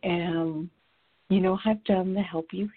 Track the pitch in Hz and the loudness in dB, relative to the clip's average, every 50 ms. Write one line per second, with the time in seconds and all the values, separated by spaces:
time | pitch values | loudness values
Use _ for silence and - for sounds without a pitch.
0 | - 180 175 175 170 175 165 165 165 160 156 156 170 175 _ _ _ _ _ _ | -2 -2 0 0 0 0 0 0 0 -2 -2 -4 -6 -8 _ _ _ _ _ _
1 | _ _ _ _ _ - 190 196 185 190 185 196 - 220 220 214 - - 196 185 | _ _ _ _ _ 2 2 4 4 4 2 2 0 0 0 0 0 0 0 2
2 | 185 190 185 202 196 175 170 160 165 - - 190 208 208 - | 0 0 -2 -2 -2 -2 -4 -6 -6 -6 -6 -6 -6 -6 -8